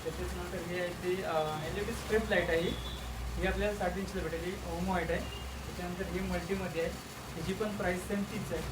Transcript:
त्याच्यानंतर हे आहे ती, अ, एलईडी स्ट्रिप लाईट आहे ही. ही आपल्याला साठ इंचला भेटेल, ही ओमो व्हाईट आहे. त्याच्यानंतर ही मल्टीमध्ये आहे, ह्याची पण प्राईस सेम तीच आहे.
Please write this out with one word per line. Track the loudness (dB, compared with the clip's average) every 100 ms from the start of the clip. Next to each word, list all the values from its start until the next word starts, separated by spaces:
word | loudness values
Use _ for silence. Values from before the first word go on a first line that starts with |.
त्याच्यानंतर | -4 -2 -2 -2 -4 -4 -2
हे | 0
आहे | 0
ती, | 0 0 2
अ, | 4 4 2 0 -2
एलईडी | 0 -2
स्ट्रिप | -2 2 2 6
लाईट | 4 6
आहे | 4
ही. | 4 0 -4 -4 -6 -4 -4 2
ही | 2
आपल्याला | 4 2 2
साठ | 0 0
इंचला | -2 -2
भेटेल, | -2 -2
ही | -2 -4 -4 0
ओमो | 2
व्हाईट | 2 2
आहे. | 0 -2 -6 -6 -6 -6
त्याच्यानंतर | -4 -4 -2 -2
ही | 0
मल्टीमध्ये | 0 0 0 0 0 0
आहे, | 0 -2 -8 -10 -8
ह्याची | -4 -2
पण | 0 0 2
प्राईस | 2 2 0
सेम | 0
तीच | 0 -2 -2
आहे. | -2 -2